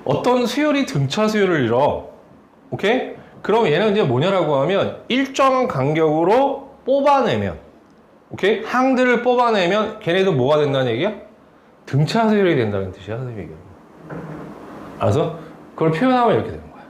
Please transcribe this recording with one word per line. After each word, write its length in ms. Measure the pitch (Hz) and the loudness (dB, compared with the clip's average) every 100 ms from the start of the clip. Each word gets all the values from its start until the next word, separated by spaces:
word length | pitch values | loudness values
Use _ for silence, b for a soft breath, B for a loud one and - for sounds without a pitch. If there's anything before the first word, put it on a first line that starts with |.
어떤 440 | - 135 - 247 233 | -2 -2 2 0 0
수열이 400 | 285 302 285 262 | 0 0 0 -2
등차 400 | - 135 - 214 | -2 -2 0 0
수열을 360 | 214 190 165 120 | 2 2 2 2
이뤄. 440 | 120 139 85 - - - - - _ - | 2 2 0 -8 -20 -20 -20 -20 _ -14
오케이? 400 | - 196 247 - B B B | -4 0 0 -2 B B B
그럼 240 | - 220 202 | 0 2 2
얘는 240 | 151 214 | 2 2
이제 100 | 202 | 2
뭐냐라고 540 | 175 123 170 196 151 139 | 2 2 2 0 0 0
하면 460 | 135 196 117 - - | 2 0 -2 -6 -4
일정한 600 | 240 269 285 269 262 247 | -2 -2 2 2 2 -2
간격으로 1040 | 139 135 156 160 151 170 233 269 - - - | -2 -2 2 2 2 4 4 2 -2 -10 -12
뽑아내면, 760 | - 277 277 277 226 113 98 78 - - _ _ _ _ _ | -2 2 4 2 2 0 -2 -6 -16 -20 _ _ _ _ _
오케이? 320 | 135 185 220 | -2 0 0
항들을 580 | - 247 262 254 247 233 | -2 0 2 2 2 2
뽑아내면 760 | 240 247 240 214 175 208 208 - | 2 2 2 2 2 0 -2 -4
걔네도 340 | - 180 190 | -2 2 2
뭐가 240 | 147 123 151 | 2 2 2
된다는 340 | 143 135 127 | 2 0 0
얘기야? 200 | 117 185 208 - - b b b _ - | 0 -2 -4 -16 -20 b b b _ -4
등차 420 | 135 156 226 220 | 0 0 2 2
수열이 280 | 214 190 147 | 4 4 2
된다는 360 | 110 101 95 | 0 -2 -6
뜻이야, 260 | 92 - 113 | -10 -10 -10
선생님이 260 | 127 110 | -8 -10
얘기하는 220 | 78 80 95 - - - - | -12 -16 -20 -20 -20 -20 -16
거. 60 | 165 - - - - - - - - | -16 -14 -16 -16 -18 -18 -18 -18 -4
알았어? 400 | 104 117 170 B B B - - | 0 0 0 B B B -20 -2
그걸 160 | 160 | 0
표현하면 440 | 160 254 254 233 160 | 2 2 2 2 2
이렇게 140 | 90 | -2
되는 220 | - - | -10 -16
거야. 120 | - | -20